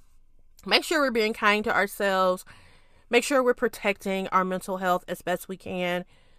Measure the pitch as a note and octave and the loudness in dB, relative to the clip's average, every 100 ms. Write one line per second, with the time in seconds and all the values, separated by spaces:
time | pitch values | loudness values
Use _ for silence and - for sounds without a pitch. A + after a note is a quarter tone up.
0 | - - _ - - - F#3+ A3 - D#4+ | -20 -20 _ -20 -20 -12 0 2 2 0
1 | C4+ A3+ G#3+ - G#3+ G#3 A3 - G3 - | 2 0 -2 2 2 2 2 0 0 0
2 | G3+ F#3+ F#3 F#3 - - - - - - | 0 2 2 0 -6 -20 -20 -20 -20 -20
3 | - A#3+ - C4+ B3 - A3+ - G#3 G3+ | 0 0 2 2 2 0 -2 -2 -4 -2
4 | G3+ F#3+ F#3+ F#3 F#3 F#3 - F#3 F#3 F3+ | -2 -4 0 0 0 -2 -6 -2 0 0
5 | - F3 - F3+ - F#3+ - F3+ F3+ F3+ | -2 -8 -4 -4 -6 -12 -8 -6 -4 -4
6 | F3 - _ | -6 -16 _